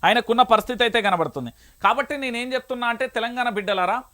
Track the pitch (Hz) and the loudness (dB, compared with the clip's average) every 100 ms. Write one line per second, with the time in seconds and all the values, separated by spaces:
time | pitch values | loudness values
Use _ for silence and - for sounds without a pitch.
0 | 165 226 233 233 247 220 208 247 240 233 | 4 2 2 2 4 4 2 -2 0 2
1 | 202 180 156 139 120 - _ _ 196 240 | 0 0 -2 -4 -10 -12 _ _ 2 2
2 | 269 294 269 233 247 254 - 254 240 233 | -2 -4 -4 -6 -4 -6 -6 -6 -4 -2
3 | 262 - 226 247 247 208 202 190 180 226 | -4 -4 -4 -4 -4 -2 -2 0 0 -2
4 | 262 | -6